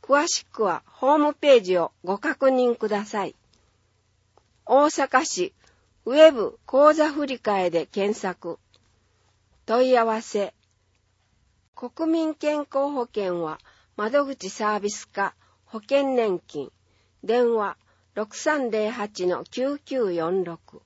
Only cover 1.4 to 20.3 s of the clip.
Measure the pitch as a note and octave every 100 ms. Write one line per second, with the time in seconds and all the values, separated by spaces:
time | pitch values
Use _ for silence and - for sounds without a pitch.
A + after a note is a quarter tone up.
1.4 | D4 B3+ F3+ F3+ E3 _ E3+ G3 D4+ D4
2.4 | C4+ B3+ B3 A#3+ G#3+ G#3 G#3 G#3+ F#3 -
3.4 | _ _ _ _ _ _ _ _ _ _
4.4 | _ _ - B3+ D4 D#4+ C#4 C4 D#4+ -
5.4 | F3+ _ _ _ _ _ - C4+ D#4 C4
6.4 | F3+ - - C4 D4 D#4 D#4 D4 C#4+ B3+
7.4 | - G3+ F3+ E3 D3+ - G3+ G#3+ G3 F3+
8.4 | F3 - _ _ _ _ _ _ _ _
9.4 | _ _ - A3+ B3+ B3 A3+ A3 - G#3
10.4 | G3 _ _ _ _ _ _ _ _ _
11.4 | _ _ _ - A#3+ - D#4+ E4 D#4+ D4+
12.4 | D4 D4+ C#4+ C#4 C#4+ C#4+ A#3+ - F#3+ F3
13.4 | D#3+ D#3 _ _ _ - G#3+ C#4+ C#4 C4+
14.4 | F#3+ - G#3+ G#3+ G#3 G#3 - - G3 _
15.4 | _ _ _ A3 - C#4 C#4 B3+ A3 F3+
16.4 | _ D3 C3+ _ _ _ _ _ F#3 A#3
17.4 | A#3+ A3+ G3 - _ _ _ - - -
18.4 | D#4 D4+ B3 G#3+ G#3+ A#3+ G#3 G#3 F3+ D#3
19.4 | D3+ - C4 C#4+ - C4 G#3+ E3+ D#3+